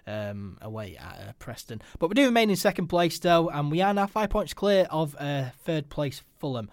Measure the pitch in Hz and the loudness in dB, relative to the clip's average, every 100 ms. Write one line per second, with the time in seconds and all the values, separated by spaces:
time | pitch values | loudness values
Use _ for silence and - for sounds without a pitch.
0 | - 107 104 101 101 92 107 110 104 80 | -10 -8 -8 -8 -12 -14 -14 -12 -12 -14
1 | 92 90 101 - - 120 - 110 - - | -16 -16 -16 -16 -16 -14 -12 -14 -14 -2
2 | 165 214 269 233 220 180 202 180 175 175 | 2 4 6 6 4 2 2 0 0 2
3 | 175 - 175 170 165 147 147 160 196 202 | 2 2 4 4 4 0 -2 2 2 2
4 | 202 220 208 214 165 - 202 196 180 156 | 0 -2 -2 -2 -4 -2 2 4 4 2
5 | 156 - 143 143 127 - - 160 151 - | -2 -4 -4 -2 -4 -6 -4 -4 -4 -4
6 | 147 - - _ 147 123 104 | -4 -6 -14 _ -6 -6 -8